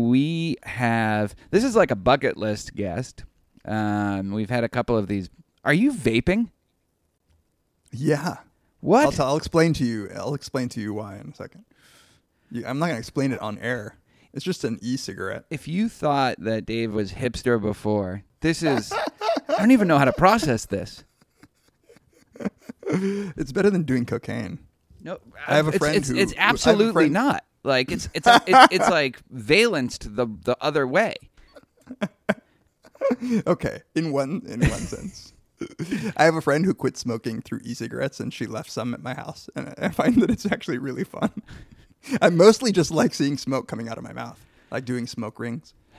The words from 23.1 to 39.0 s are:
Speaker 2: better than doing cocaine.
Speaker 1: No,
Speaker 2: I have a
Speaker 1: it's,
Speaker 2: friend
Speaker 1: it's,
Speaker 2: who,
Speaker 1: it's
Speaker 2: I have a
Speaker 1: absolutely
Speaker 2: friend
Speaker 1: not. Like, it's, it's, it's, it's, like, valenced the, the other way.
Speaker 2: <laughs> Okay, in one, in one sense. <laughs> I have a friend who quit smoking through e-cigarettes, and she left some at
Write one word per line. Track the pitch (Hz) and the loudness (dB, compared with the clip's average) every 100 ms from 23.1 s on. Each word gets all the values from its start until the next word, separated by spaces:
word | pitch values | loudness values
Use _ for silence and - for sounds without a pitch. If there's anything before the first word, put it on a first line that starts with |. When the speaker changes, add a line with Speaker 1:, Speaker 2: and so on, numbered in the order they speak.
| 202 202 - 131 | -2 -6 -8 -6
Speaker 2:
better | 131 196 | 2 2
than | 185 | 2
doing | 156 127 120 | 2 0 0
cocaine. | 113 - 113 104 - - _ _ - | -4 -4 -6 -8 -10 -16 _ _ -18
Speaker 1:
No, | - - - - 151 | -14 -14 -14 -16 0
Speaker 2:
I | 147 | 2
have | 156 | 2
a | |
Speaker 1:
it's, | 185 | 2
Speaker 2:
friend | 147 156 | 2 2
Speaker 1:
it's, | 131 | 0
Speaker 2:
who, | 127 | 0
Speaker 1:
it's | 196 | 0
Speaker 2:
I | - | 2
have | 196 | 2
a | |
Speaker 1:
absolutely | 240 - 214 226 | 4 4 6 4
Speaker 2:
friend | 170 156 | 4 4
Speaker 1:
not. | 170 269 - - _ | 4 2 0 -4 _
Like, | - 131 131 | 0 0 0
it's, | 175 - 160 | -4 -6 2
it's, | 240 | 6
it's, | 240 - 247 240 | 6 8 8 8
it's, | 180 196 | 6 2
like, | 170 139 - - | 2 0 -4 -12
valenced | 127 107 165 233 170 123 - 110 107 | -10 2 4 4 2 -2 -4 -8 -4
the, | 120 104 | -4 -4
the | - 120 | -4 -2
other | 143 147 131 | 0 0 0
way. | 156 214 - | 2 0 -4
Speaker 2:
<laughs> | - _ - - _ _ - 254 202 - - - _ _ _ _ _ - 539 254 247 226 - | -14 _ -20 -20 _ _ -20 -8 -8 -6 -6 -6 _ _ _ _ _ -4 -2 -2 -2 -2 0
Okay, | 175 - - - 160 | -2 -2 -8 -6 -4
in | 160 | -2
one, | 139 139 175 - | -2 -2 -4 -8
in | 110 | -2
one | 127 - | 0 0
sense. | - - - - - _ _ _ - - | -6 -10 -12 -16 -20 _ _ _ -14 -10
<laughs> | 180 196 214 - | -8 -6 -4 2
I | |
have | 165 160 | 2 2
a | |
friend | 147 147 185 | 0 0 0
who | |
quit | 127 131 - | 0 -4 -6
smoking | 123 110 120 113 | -6 -6 -6 -8
through | - 113 | -8 -10
e-cigarettes, | - 120 117 117 135 - | -10 -10 -8 -6 -8 -6
and | 117 | -10
she | - 107 | -8 -8
left | 110 - | -8 -10
some | - 117 | -8 -8
at | 120 | -8